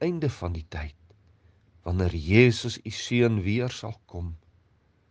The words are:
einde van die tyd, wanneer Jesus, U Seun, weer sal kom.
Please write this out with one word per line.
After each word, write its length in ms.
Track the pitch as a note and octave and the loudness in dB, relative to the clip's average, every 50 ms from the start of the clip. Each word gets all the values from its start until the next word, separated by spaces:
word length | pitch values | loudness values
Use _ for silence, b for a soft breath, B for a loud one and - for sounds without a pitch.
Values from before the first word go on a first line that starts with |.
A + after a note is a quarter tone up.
| D3+ | -2
einde 240 | F3 F3 E3 D3+ C3 | -2 -2 0 -2 -4
van 240 | - - G2 F2 F2 | -2 -4 -6 -6 -4
die 100 | E2 D#2+ - | -6 -8 -10
tyd, 260 | - D#2 D2+ D2 - _ - _ - _ _ _ _ _ _ - _ _ _ _ _ - _ | -10 -10 -8 -10 -12 _ -20 _ -20 _ _ _ _ _ _ -20 _ _ _ _ _ -10 _
wanneer 280 | E2+ F2 F#2 F#2 F2 E2+ | -2 0 2 0 0 0
Jesus, 600 | E2 D2 E2+ G2 A#2 B2 B2 A2+ - - A#2 - - - | -2 0 4 6 8 8 8 6 2 -4 -8 -8 -8 -12
U 60 | A2 - | -10 -10
Seun, 480 | - - - B2 A#2+ A#2+ A#2 A2 G2+ F2+ | -10 -6 -2 2 2 4 4 2 0 0
weer 300 | G2+ G#2+ B2 A#2+ B2+ - | 0 -2 -2 -2 -4 -8
sal 220 | - - A2 G#2+ - _ | -10 -12 -12 -14 -14 _
kom. 280 | _ - F2 F2 E2+ E2 D#2+ _ _ _ _ _ _ _ _ _ _ _ _ _ _ | _ -10 -10 -8 -8 -10 -14 _ _ _ _ _ _ _ _ _ _ _ _ _ _